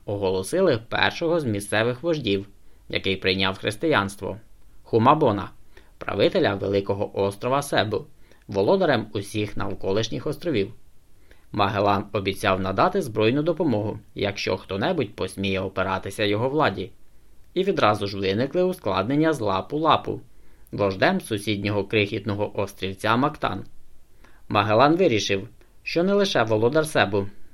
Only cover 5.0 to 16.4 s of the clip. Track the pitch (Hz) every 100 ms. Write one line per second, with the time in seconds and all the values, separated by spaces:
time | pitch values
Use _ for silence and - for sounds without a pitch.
5 | 120 156 143 101 92 - - - - -
6 | - 98 143 202 127 98 98 101 98 101
7 | 101 - 98 98 123 135 139 143 104 101
8 | - - - - - 98 107 190 175 123
9 | 98 104 98 107 104 - 98 95 98 101
10 | 113 139 156 147 175 123 98 - - -
11 | - - - - - - 98 98 101 98
12 | 95 110 95 90 104 95 95 95 165 202
13 | 151 110 107 135 156 170 170 107 107 104
14 | - - 101 101 - 95 - 98 131 180
15 | 110 - 92 - 98 95 95 95 95 95
16 | 98 98 104 104